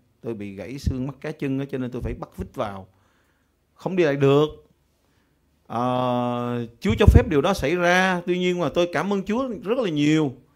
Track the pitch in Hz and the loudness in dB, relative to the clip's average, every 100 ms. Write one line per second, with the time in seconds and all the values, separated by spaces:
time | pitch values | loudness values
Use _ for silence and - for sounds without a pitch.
0 | _ _ 123 113 101 98 92 139 - 131 | _ _ -12 -10 -10 -12 -12 -6 -4 -4
1 | 131 139 151 147 139 135 135 131 123 120 | -6 -8 -10 -6 -4 -4 -4 -6 -6 -6
2 | 117 135 151 - 117 - 110 98 92 _ | -8 -8 -12 -12 -12 -6 -8 -8 -16 _
3 | _ _ _ _ _ _ _ _ 165 185 | _ _ _ _ _ _ _ _ -4 2
4 | 160 143 139 139 151 - _ _ _ _ | 2 4 4 6 4 -2 _ _ _ _
5 | _ _ _ _ _ _ - 113 123 127 | _ _ _ _ _ _ -8 -4 0 0
6 | 127 123 123 120 120 120 117 - 190 220 | 0 0 0 -2 -4 -4 -6 -4 -2 4
7 | 208 185 - 151 160 196 139 180 175 180 | 6 6 6 2 2 0 -2 0 2 2
8 | 190 180 175 180 180 180 156 175 175 151 | 2 0 -2 0 0 0 0 0 0 0
9 | 185 202 190 220 262 208 160 262 214 151 | -2 -2 -2 -2 -2 -6 -4 -2 0 2
10 | 147 156 147 123 _ | 2 4 2 -4 _